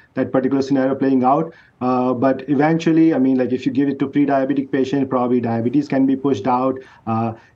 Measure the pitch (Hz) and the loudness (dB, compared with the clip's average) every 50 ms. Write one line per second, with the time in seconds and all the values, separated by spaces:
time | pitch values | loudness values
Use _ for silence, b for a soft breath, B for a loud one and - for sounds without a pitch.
0 | b b _ 131 131 - - 135 127 127 139 139 131 - 143 131 131 135 135 110 | b b _ -4 -4 0 0 0 0 0 0 0 0 0 0 0 0 0 -2 0
1 | 127 135 135 127 123 127 139 156 165 165 B B B B B _ 127 127 127 123 | 0 0 2 2 2 2 2 0 -2 -6 B B B B B _ -4 -2 0 0
2 | 127 127 127 120 127 135 131 131 - - 147 131 147 156 165 165 - 170 160 160 | 0 0 0 0 0 0 0 -2 -2 -2 0 0 2 2 0 0 0 2 4 4
3 | 160 165 160 131 131 131 131 127 127 120 127 123 - 143 120 123 143 139 139 139 | 4 4 4 2 2 2 2 0 0 -2 -2 -2 -4 -2 0 0 0 0 0 -2
4 | 143 135 - 143 143 139 139 139 135 131 143 139 135 - - 139 127 127 143 139 | -4 -2 0 0 2 2 2 0 0 0 -2 -2 -2 -2 -2 -2 -2 0 0 -2
5 | 135 131 131 123 123 123 127 123 117 117 117 117 113 120 123 151 139 - 143 135 | -2 0 0 -2 0 2 0 0 0 0 -2 -2 -2 0 0 0 0 0 0 2
6 | 135 135 135 131 - 143 131 104 - - 123 127 131 135 131 131 B B B B | 2 2 2 0 0 -2 -2 0 0 -2 0 0 0 -2 -2 -4 B B B B
7 | B 110 113 113 117 113 113 B B B B | B -4 -2 -2 -2 -4 -6 B B B B